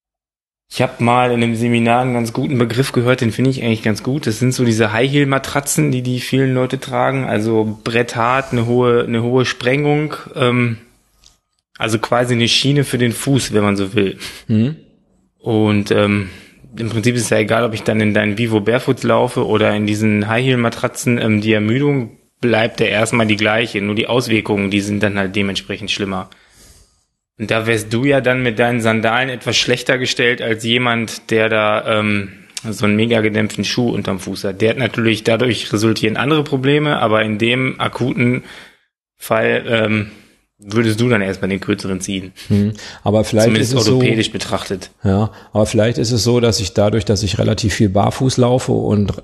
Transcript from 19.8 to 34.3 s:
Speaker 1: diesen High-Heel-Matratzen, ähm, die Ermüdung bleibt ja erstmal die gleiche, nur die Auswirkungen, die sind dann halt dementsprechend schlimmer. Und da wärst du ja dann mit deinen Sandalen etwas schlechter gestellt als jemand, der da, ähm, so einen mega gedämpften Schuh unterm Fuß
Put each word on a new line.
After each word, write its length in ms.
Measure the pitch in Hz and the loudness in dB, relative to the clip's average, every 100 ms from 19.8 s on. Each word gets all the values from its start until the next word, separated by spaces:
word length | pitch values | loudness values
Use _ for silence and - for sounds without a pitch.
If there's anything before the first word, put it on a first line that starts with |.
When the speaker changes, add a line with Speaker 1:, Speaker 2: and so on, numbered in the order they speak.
| 104 | 0
Speaker 1:
diesen 400 | 104 110 104 98 | 0 2 2 0
High-Heel-Matratzen, 920 | 113 131 127 117 - 127 - 127 120 | 0 2 2 0 -2 -6 -4 -2 0
ähm, 240 | 113 107 | 2 2
die 100 | 107 | 2
Ermüdung 640 | 107 107 127 147 139 113 - _ _ | 2 2 0 0 0 -4 -10 _ _
bleibt 400 | 120 110 117 - | 0 2 0 0
ja 60 | 110 | 0
erstmal 400 | 104 110 120 110 | 0 0 2 2
die 100 | 104 | 2
gleiche, 460 | 107 110 117 104 | 2 0 0 -2
nur 120 | 101 | -2
die 120 | 104 - | -2 0
Auswirkungen, 640 | 123 123 110 104 104 98 | -2 0 0 0 0 0
die 100 | 101 | 0
sind 220 | 101 101 | -2 -2
dann 160 | 107 101 | -2 -2
halt 180 | 95 101 | -2 -2
dementsprechend 540 | 98 92 - 98 98 | -2 -4 -8 -8 -6
schlimmer. 400 | - 98 95 - - _ _ - - _ _ _ _ _ - | -6 -4 -6 -10 -16 _ _ -20 -20 _ _ _ _ _ -10
Und 120 | 104 | -4
da 160 | 113 110 | -2 0
wärst 260 | 113 107 | -2 0
du 120 | 113 | 0
ja 160 | 139 139 | 2 2
dann 220 | 127 127 | 2 0
mit 160 | 127 110 | 0 0
deinen 220 | 120 123 | 0 2
Sandalen 480 | 113 110 113 120 131 | 0 2 2 0 -2
etwas 280 | 123 123 107 | -4 -2 -2
schlechter 420 | - 123 - 131 | 0 0 0 0
gestellt 420 | 127 - 120 123 | 0 0 0 0
als 240 | 113 110 | -2 -2
jemand, 680 | 117 120 123 117 107 - - | 0 0 2 0 -2 -8 -2
der 180 | 113 110 | 0 2
da, 480 | 110 107 107 123 107 | 2 2 0 0 0
ähm, 320 | 107 104 98 - - - 117 | 0 -2 -4 -12 -20 -12 -10
so 180 | 98 107 | -2 0
einen 100 | 104 | 2
mega 240 | 117 117 | 2 2
gedämpften 440 | 107 107 107 - | 2 0 -2 -2
Schuh 260 | 101 - 120 | -4 0 0
unterm 280 | 104 104 95 | -2 -4 -6
Fuß 260 | 95 | -8